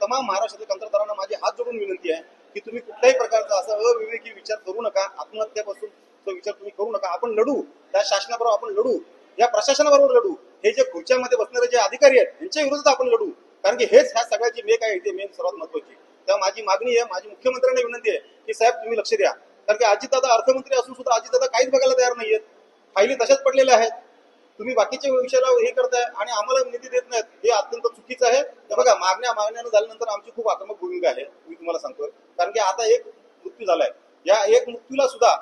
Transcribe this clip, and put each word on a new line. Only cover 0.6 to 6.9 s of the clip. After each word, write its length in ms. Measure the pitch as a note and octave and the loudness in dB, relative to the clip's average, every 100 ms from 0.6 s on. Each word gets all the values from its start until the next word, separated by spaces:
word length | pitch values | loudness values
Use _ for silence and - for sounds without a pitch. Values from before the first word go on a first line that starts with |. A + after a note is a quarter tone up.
| G#3+ | -10
कंत्राटदारांना 460 | F#3+ G#3+ G3+ G#3 | -10 -4 -4 -2
माझी 220 | G3+ F#3+ G#3 | -6 -8 -4
हात 220 | G3 - | -4 -4
जोडून 200 | A#3+ A#3 | -8 -6
विनंती 340 | G3 F#3 E3 | -8 -8 -4
आहे 100 | D#3+ - _ _ G#3 | -6 -6 _ _ -16
की 40 | |
तुम्ही 220 | A3 A#3 | -12 -14
कुठल्याही 360 | A#3 - B3+ C4 | -14 2 2 4
प्रकारचा 420 | A3+ A3 G3+ G3 | 0 -2 0 -4
असा 140 | G3 G#3 A#3 | -2 -2 0
अविवेकी 420 | A#3 A3 A#3 A#3 | 0 -2 -10 -12
विचार 260 | G3 G3 G#3+ F#3 | -18 -10 -10 -8
करू 160 | G#3 | -6
नका. 220 | A3 F#3+ G3 - | -4 -4 -6 -8
आत्महत्येपासून 720 | - G#3+ G#3+ G#3+ G#3 F#3+ G#3 _ _ _ G3+ | -14 -8 -8 -8 -10 -10 -14 _ _ _ -12
तो 40 | |
विचार 220 | F#3 G#3 | -10 -10
तुम्ही 180 | G3 G3+ - | -10 -14 -8
करू 140 | G#3+ | -6